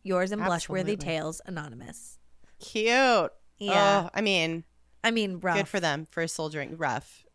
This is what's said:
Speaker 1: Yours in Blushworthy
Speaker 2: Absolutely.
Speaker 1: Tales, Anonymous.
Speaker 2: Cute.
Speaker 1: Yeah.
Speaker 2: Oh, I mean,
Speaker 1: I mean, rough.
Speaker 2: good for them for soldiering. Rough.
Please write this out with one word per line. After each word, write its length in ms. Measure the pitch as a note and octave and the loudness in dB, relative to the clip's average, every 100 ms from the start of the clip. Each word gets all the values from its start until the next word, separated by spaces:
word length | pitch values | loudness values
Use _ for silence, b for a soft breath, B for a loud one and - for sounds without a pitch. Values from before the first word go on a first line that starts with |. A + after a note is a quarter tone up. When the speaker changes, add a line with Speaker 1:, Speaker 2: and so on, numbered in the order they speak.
Speaker 1:
Yours 280 | F#3+ F3+ F#3 | -2 0 0
in 60 | G#3 | -2
Blushworthy 560 | F#3 E3+ - F#3 F3+ | 0 -2 -2 -2 -2
Speaker 2:
Absolutely. 120 | G3+ D3+ D#3+ | -2 -2 -4
Speaker 1:
Tales, 240 | D#3 E3 - | -4 -8 -10
Anonymous. 720 | E3 D3 A#2 D#3+ - - - - - - - | -10 -10 -14 -16 -16 -18 -20 -20 -20 -20 -20
Speaker 2:
Cute. 720 | - A3 A3 B3+ C4 A3 D#3+ - - - | -6 0 2 4 6 4 2 -4 -20 -8
Speaker 1:
Yeah. 460 | G3+ G3 G3+ G3+ F3 | 2 4 6 4 2
Speaker 2:
Oh, 40 | |
I 80 | - | -2
mean, 440 | G#3+ F#3 E3 E3 - _ _ _ | 2 2 2 -2 -8 _ _ _
Speaker 1:
I 60 | A3+ | -2
mean, 300 | A3+ G3+ F3 | 0 0 -2
rough. 180 | F#3 F#3 | 0 0
Speaker 2:
good 100 | - | 0
for 120 | G3+ | 0
them 260 | E3 D3 D#3+ | 0 -2 -4
for 160 | - E3 | -4 -4
soldiering. 500 | - D#3 D3+ C#3 D#3+ | -4 -6 -6 -8 -4
Rough. 460 | C#3+ A#2+ - - _ | -2 -2 -6 -20 _